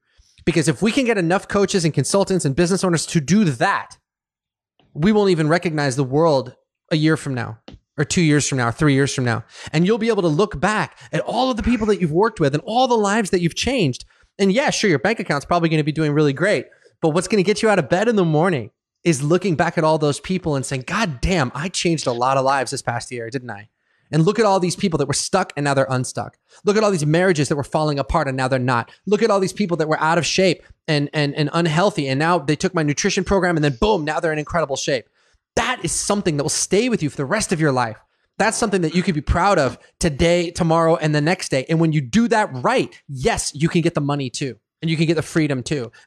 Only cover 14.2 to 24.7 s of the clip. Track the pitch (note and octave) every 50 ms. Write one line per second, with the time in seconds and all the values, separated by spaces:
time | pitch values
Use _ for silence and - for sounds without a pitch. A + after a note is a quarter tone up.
14.2 | _ _ _ - G3+ G3 F#3 B3+ D4+ C#4 C4+ - - G#3 D#3 C3 - G3 A#3 -
15.2 | F#3+ - D#3+ C#3 - - F3 F3 E3 E3 D#3+ D#3 D3 D3+ D3 D#3 D#3+ D3 C#3+ D3+
16.2 | D3+ C#3+ C3+ C#3 E3+ G#3 F#3+ C3 - - _ _ _ _ _ _ - D#3+ D3 F#3
17.2 | F3+ - A3 G#3 E3+ G3+ G#3+ - - A3 G3+ F#3+ D3 - F3 F#3 G#3+ A#3+ A3+ G3+
18.2 | F3+ E3 D3+ D3 E3+ G3+ F3 C3 G#2 G#2+ _ _ _ _ _ _ - F3 D#3+ A#2+
19.2 | C#3+ D3 F3 F#3 - G3+ D#3+ B2+ E3+ E3+ - F3 D#3 D#3 D#3+ D#3 D3+ D3 C3+ -
20.2 | - - F#3 F3 - E3 D3 C3+ B2 - C#3 C3 B2 - E3+ G#3+ A#3 F3+ C3+ A#2
21.2 | - D#3 F#3+ E3+ C3+ A#2+ - C3+ D#3 F#3+ - - - F3 E3 C#3+ - C#3+ B2 A#2+
22.2 | A#2+ C3 C3+ C3+ C3 C3+ C#3 C3+ B2+ - C#3 B2+ - B2 A#2 A#2 - - B2+ A#2+
23.2 | A2+ A2+ A2+ C3+ B2 A#2+ G#2 G2+ G#2+ - _ _ _ _ _ _ _ - - D#3
24.2 | D#3+ G3 G#3 A#3 A3 G3+ F#3+ F#3+ F3+ F3